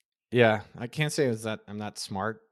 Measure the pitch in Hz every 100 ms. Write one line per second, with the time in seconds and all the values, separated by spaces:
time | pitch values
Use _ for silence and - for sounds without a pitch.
0 | _ _ _ 120 117 107 - - 120 -
1 | 151 151 135 113 110 107 - 104 104 -
2 | - 98 104 110 _